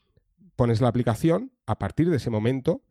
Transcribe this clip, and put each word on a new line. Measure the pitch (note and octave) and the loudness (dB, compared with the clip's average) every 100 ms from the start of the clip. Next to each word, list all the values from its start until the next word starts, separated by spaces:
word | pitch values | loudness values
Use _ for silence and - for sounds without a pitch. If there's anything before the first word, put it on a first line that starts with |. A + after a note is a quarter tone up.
| _ _ _ _ F#3+ | _ _ _ _ -10
pones | - A#2+ A2 | -2 0 2
la | B2 | 2
aplicación, | B2 A#2+ A2+ D#3+ F3+ C4 - - | 2 0 0 0 0 -4 -12 -8
a | G#2+ | -6
partir | G2 - E3+ | -4 0 0
de | C#3+ | 0
ese | C3 | 0
momento | A2 A2 C3 C#3 B3+ - | -2 0 0 -2 -4 -6